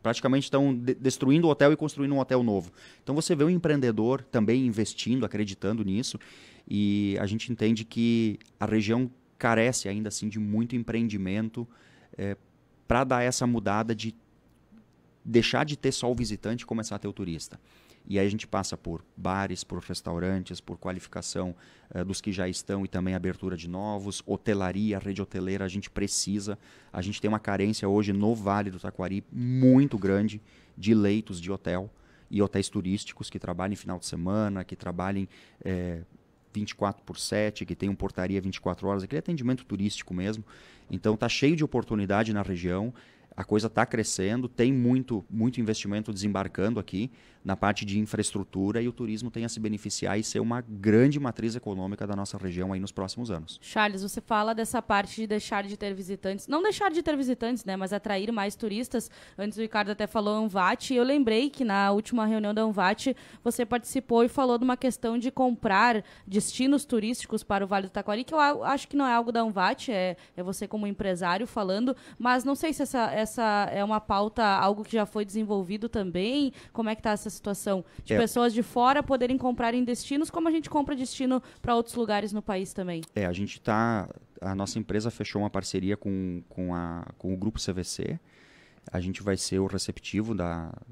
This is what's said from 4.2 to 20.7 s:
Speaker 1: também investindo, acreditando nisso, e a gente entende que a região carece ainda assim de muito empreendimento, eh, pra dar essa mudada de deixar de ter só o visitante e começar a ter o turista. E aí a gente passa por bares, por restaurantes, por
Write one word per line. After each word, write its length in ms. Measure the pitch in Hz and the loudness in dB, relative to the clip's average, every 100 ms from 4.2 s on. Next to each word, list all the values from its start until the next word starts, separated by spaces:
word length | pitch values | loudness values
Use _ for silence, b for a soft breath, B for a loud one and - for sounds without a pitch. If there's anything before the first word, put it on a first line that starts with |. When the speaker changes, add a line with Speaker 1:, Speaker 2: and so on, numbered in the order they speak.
Speaker 1:
também 420 | - 123 104 120 | 0 2 4 4
investindo, 640 | 131 107 104 - - 131 107 | 2 2 -2 -2 0 0 0
acreditando 580 | 104 104 98 95 113 | 0 -2 -2 -2 0
nisso, 340 | 101 95 - 104 B B B B B | 0 0 -2 -6 B B B B B
e 480 | 101 101 101 101 98 | 2 4 4 2 0
a 60 | 101 | 0
gente 240 | 110 - | -2 -4
entende 320 | 117 110 113 | 0 2 2
que 540 | 113 - 117 117 110 101 - - | 0 0 4 4 2 -2 -8 -6
a 60 | |
região 460 | 104 110 104 113 127 - _ - | 0 2 2 0 0 -6 _ -4
carece 520 | 120 113 113 127 98 | 2 4 4 2 -4
ainda 200 | 101 107 | -4 -4
assim 200 | - 110 | -6 -6
de 100 | 110 | -4
muito 380 | 104 107 117 120 | -2 0 0 -2
empreendimento, 920 | 113 113 117 104 92 98 110 117 117 b b b b - | -2 0 0 -2 -2 -2 -4 -6 -10 b b b b -8
eh, 200 | 98 101 _ _ _ _ - | -6 -6 _ _ _ _ 0
pra 180 | 117 | 2
dar 180 | 135 127 | 4 2
essa 240 | 123 123 123 | 2 2 2
mudada 480 | 117 101 104 113 | 2 2 0 0
de 200 | 113 110 - _ _ _ _ _ - _ _ _ _ | -2 -4 -10 _ _ _ _ _ -20 _ _ _ _
deixar 400 | - 117 113 123 | 2 4 4 2
de 120 | 151 143 | 0 0
ter 160 | 135 | -2
só 180 | 131 120 | 0 -2
o 40 | |
visitante 480 | 123 113 104 104 120 | 0 -2 -4 -4 -6
e 40 | - | -4
começar 300 | 113 110 101 | -6 -6 -6
a 20 | |
ter 100 | 101 | -8
o 40 | |
turista. 480 | 98 92 82 - - b b b b b | -6 -6 -6 -8 -18 b b b b b
E 100 | 98 | 2
aí 80 | 98 | 2
a 40 | |
gente 160 | 107 - | 0 -4
passa 320 | 98 95 85 | -4 -4 -6
por 260 | - 82 - | -8 -10 -10
bares, 480 | - 90 95 98 92 | -8 -4 -2 -2 -6
por 160 | - 90 | -8 -10
restaurantes, 800 | - 90 - 85 90 95 92 90 | -8 -10 -6 -2 0 -2 -4 -10
por 200 | - | -12